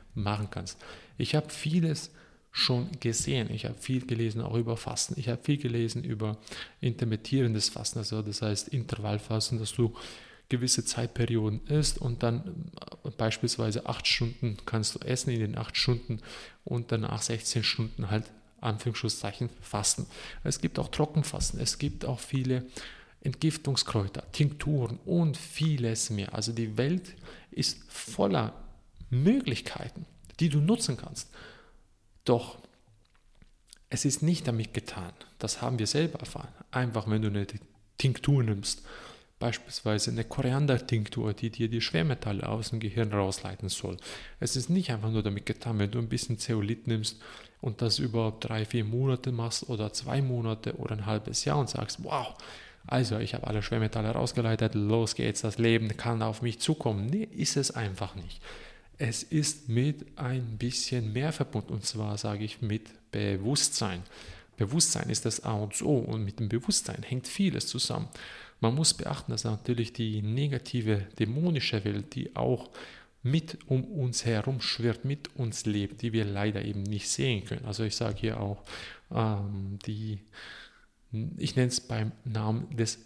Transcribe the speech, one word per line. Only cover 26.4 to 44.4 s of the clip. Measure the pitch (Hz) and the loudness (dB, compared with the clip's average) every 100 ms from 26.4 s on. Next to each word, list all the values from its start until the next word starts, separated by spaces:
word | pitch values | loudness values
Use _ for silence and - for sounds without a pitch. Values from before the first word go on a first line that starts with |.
| 107 | 0
die | 117 110 110 | 0 0 2
Welt | 135 180 180 - - - - | 2 2 -2 -14 -16 -18 -10
ist | - - - - | -2 -2 -2 -10
voller | - - - 196 165 110 - - - - - - | -10 -6 2 4 4 2 -4 -14 -18 -20 -18 -2
Möglichkeiten, | 123 160 269 247 117 - - - - - - - - | 4 6 6 2 -2 -4 -8 -8 -10 -14 -16 -18 0
die | 165 | 4
du | 147 | 6
nutzen | 156 226 - 120 | 6 4 2 -2
kannst. | - 139 - - - - - - _ _ _ _ - | -6 -12 -12 -16 -18 -20 -20 -20 _ _ _ _ 4
Doch | 117 - - - _ _ - _ _ _ - - _ _ - _ | 4 2 -12 -20 _ _ -20 _ _ _ -20 -20 _ _ -20 _
es | 131 143 | 0 0
ist | - | 2
nicht | 156 170 - | 2 2 2
damit | 117 110 | 0 -2
getan, | 117 - - 87 - - - | -4 -6 -8 -10 -12 -20 -6
das | 113 - | -4 -2
haben | 120 123 | 0 0
wir | 107 | 2
selber | 143 160 147 | 2 2 -2
erfahren, | - - - - - | -8 -10 -10 -14 -4
einfach | 127 123 110 107 | 0 2 0 2
wenn | 107 | 2
du | 107 | 4
eine | 101 98 104 - - _ - | 0 -2 -6 -12 -20 _ 0
Tinktur | 135 120 - 139 | 2 4 4 6
nimmst, | 113 101 - - - - - - - _ | 6 2 -2 -6 -8 -16 -16 -20 -20 _
beispielsweise | 117 110 - - 107 104 - | -2 -2 -6 -4 0 2 2
eine | 117 | 0
Koriander-Tinktur, | 110 - 127 135 147 123 - 113 104 - 110 | -2 0 2 4 4 4 4 0 2 0 -2
die | 104 117 | 0 -4
dir | - 113 | 0 0
die | 113 | 2
Schwermetalle | - 160 160 123 110 101 - | 0 2 2 2 0 -2 0
aus | 110 110 | -2 -2
dem | 117 | -2
Gehirn | 107 113 107 | 0 0 2
rausleiten | 104 95 - 95 92 95 | 2 2 0 -6 -6 -4
soll. | - 95 90 - - - | -4 -4 -6 -10 -12 -14
Es | - | -4